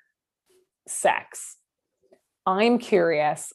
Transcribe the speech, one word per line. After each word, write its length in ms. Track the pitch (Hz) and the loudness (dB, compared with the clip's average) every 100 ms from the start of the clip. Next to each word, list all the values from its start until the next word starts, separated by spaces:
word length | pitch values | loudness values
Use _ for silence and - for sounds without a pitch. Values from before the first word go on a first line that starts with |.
| _ _ _ _ _ _ _ _ - | _ _ _ _ _ _ _ _ -12
sex, 720 | - 170 - - - - - _ _ _ _ _ _ _ _ - | -2 0 0 -4 -16 -18 -20 _ _ _ _ _ _ _ _ -2
I'm 320 | 190 233 240 | 2 2 2
curious 720 | - 196 165 151 151 - - | 2 2 2 2 0 -2 -10